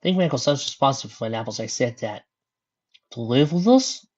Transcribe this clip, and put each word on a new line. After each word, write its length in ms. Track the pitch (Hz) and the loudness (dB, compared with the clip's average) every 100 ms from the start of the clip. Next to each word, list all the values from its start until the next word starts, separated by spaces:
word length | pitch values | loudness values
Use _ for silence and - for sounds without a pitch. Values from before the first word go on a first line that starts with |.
Big 160 | - 185 | 0 0
Mac 140 | 175 | 2
was 160 | 143 - | 0 0
unresponsive 720 | 143 - - 139 135 - - | -2 -2 0 0 0 -8 -10
when 120 | 113 | -8
Applejack 360 | 110 113 107 113 | -6 -8 -8 -8
said 280 | - 123 117 | -2 -4 -2
that. 260 | 110 104 _ _ _ _ _ _ _ _ _ | -10 -10 _ _ _ _ _ _ _ _ _
To 100 | - | -10
live 320 | 113 123 147 | 0 2 2
with 140 | 170 185 | 2 6
us? 380 | 254 262 - _ | 6 4 -6 _